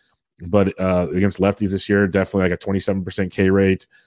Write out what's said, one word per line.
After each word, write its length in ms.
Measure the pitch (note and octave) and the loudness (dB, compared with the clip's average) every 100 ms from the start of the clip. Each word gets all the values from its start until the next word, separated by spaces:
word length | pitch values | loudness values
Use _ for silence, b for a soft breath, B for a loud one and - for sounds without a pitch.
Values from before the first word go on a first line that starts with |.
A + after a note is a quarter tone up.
| b b _ - F2 | b b _ -18 0
but, 320 | G2+ G2 - | 2 2 0
uh, 280 | F#2 F2+ F2+ | 0 0 0
against 280 | F2+ G2 F#2 | 0 0 2
lefties 320 | G2 G2 G2+ | 0 0 -2
this 160 | F#2+ - | -4 0
year, 180 | G2+ G2 | 0 2
definitely, 420 | F#2+ F#2+ G2+ F2+ | 0 -2 0 0
like, 40 | |
a 40 | F2 | -2
twenty-seven 480 | - G2 G2 G2 | -4 -4 -2 -4
percent 280 | F#2 - F#2 | -4 -6 -6
K 180 | - F#2+ | 0 2
rate, 360 | G2 F#2+ F#2+ - b | 4 2 0 -4 b